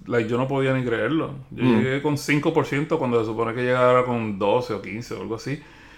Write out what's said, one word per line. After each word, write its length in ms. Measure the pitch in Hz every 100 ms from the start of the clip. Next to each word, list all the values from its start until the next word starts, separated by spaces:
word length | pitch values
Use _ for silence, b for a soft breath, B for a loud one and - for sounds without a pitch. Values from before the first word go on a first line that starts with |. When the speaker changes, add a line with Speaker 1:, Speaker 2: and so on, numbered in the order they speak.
| -
Speaker 1:
like, 220 | 120 110
yo 80 | 120
no 100 | 131
podía 240 | 139 135
ni 100 | 131
creerlo. 520 | 123 110 110 160 135 135 -
Yo 120 | 117
Speaker 2:
Mm. 140 | 127 110
Speaker 1:
llegué 260 | 120 139
con 140 | 151 139
cinco 380 | - 143 160
por 100 | 160
ciento 340 | 147 143 156 156
cuando 220 | 127 120
se 60 | 113
supone 280 | 113 113
que 80 | 117
llegara 420 | 123 127 127 127
con 340 | 123 120 110 98
doce 340 | 101 120 -
o 80 | 101
quince 340 | 95 107 -
o 60 | 110
algo 140 | 98 110
así. 260 | 131 147 b b b